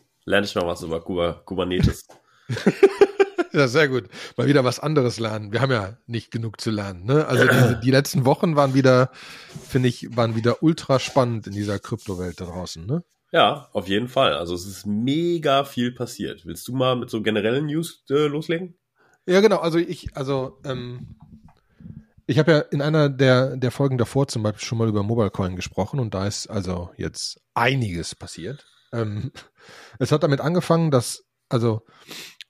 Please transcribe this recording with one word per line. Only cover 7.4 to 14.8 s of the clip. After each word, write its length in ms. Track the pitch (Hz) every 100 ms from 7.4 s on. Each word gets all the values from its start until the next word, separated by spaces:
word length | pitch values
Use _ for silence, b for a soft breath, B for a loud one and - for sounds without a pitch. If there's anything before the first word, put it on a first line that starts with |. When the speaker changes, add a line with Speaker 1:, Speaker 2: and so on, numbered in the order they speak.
| -
Speaker 2:
diese, 340 | 127 120 117
Speaker 1:
<clears throat> 20 |
Speaker 2:
die 80 | 120
letzten 360 | 131 139 - 127
Wochen 280 | 151 180
waren 200 | 147 139
wieder, 360 | 131 131 127 127 B B B B B -
finde 220 | 135 127
ich, 260 | - -
waren 220 | 120 117 113
wieder 260 | 117 117
ultra 360 | 160 165 - 131
spannend 480 | - - 123 113 101
in 80 |
dieser 240 | 101 104 101
Kryptowelt 600 | - 113 - 90 90 82
da 60 |
draußen, 400 | 90 87 87 80
ne? 180 | 87 160 - _ _
Speaker 1:
Ja, 380 | 175 110 147 -
auf 160 | 104 95
jeden 200 | 101 123
Fall. 260 | 135 123
Also 200 | 73 85
es 120 | 87 98
ist 180 | 92